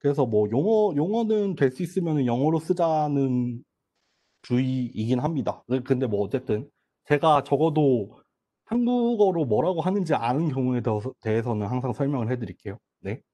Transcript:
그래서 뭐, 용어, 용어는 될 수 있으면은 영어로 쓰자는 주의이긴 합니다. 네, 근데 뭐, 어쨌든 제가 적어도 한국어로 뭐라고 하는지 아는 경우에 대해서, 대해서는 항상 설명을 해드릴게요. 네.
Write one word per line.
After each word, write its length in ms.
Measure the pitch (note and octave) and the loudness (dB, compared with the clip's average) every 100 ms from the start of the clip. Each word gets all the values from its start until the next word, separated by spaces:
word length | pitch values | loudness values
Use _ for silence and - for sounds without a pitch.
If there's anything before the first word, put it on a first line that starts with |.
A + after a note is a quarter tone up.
그래서 260 | C#3 C#3+ B2 | 0 0 2
뭐, 220 | G#2+ G#2 | 2 2
용어, 440 | A2+ F#3 A3 G#3 D3 | 0 2 2 2 0
용어는 600 | D#3+ A3 A3+ G#3+ G3+ F3 | -2 0 0 0 0 0
될 140 | C3 | 0
수 120 | B2+ | 0
있으면은 440 | F3 - E3+ D3+ B2 | -4 -2 -2 0 0
영어로 320 | A#2+ D3 D#3+ | 2 2 0
쓰자는 1000 | D#3+ F3 E3 D#3 D3+ C#3 C3+ B2+ B2 A#2+ - _ _ _ _ _ _ _ | -2 0 2 0 0 0 0 0 -2 -8 -14 _ _ _ _ _ _ _
주의이긴 800 | - B2 C3 C3 B2 - A2 B2 | -2 0 0 -2 -4 -4 -2 0
합니다. 420 | D3 D#3+ F#2+ - - | 0 -2 -4 -6 -4
네, 120 | C3 | -4
근데 260 | B2+ B2+ B2+ | 0 0 0
뭐, 140 | G2+ | 0
어쨌든 480 | G2+ B2+ - G#2+ - _ _ _ _ | -2 -4 -2 -4 -4 _ _ _ _
제가 380 | D3 D#3+ D3 | 2 4 4
적어도 760 | C3 C#3 D#3+ D3+ C#3+ B2 G2 - _ _ _ _ _ | 2 2 2 2 2 2 -2 -12 _ _ _ _ _
한국어로 800 | A#3+ A#3+ B3 A#3 A#3 G3+ E3+ C#3 | -2 0 0 0 2 2 2 0
뭐라고 340 | G#3+ B3+ F3 | 2 0 0
하는지 320 | E3 G3+ E3 | 0 -2 0
아는 360 | C#3 A#2 C3 E3 | 0 0 0 0
경우에 280 | C3+ B2+ B2 | 0 0 0
대해서, 320 | A#2 G#2+ G#2 - | 0 -2 -4 -8
대해서는 440 | A2+ A2 A#2 G#2+ G#2 | -2 -2 0 -2 -2
항상 240 | B2 B2+ | -4 -4
설명을 380 | A#2 C#3+ C#3+ A2+ | -2 -2 -2 -2
해드릴게요. 460 | B2 B2 F#2 G#2 G2 _ _ | -4 -6 -10 -12 -14 _ _
네. 220 | F#2+ A#2+ _ | -10 -10 _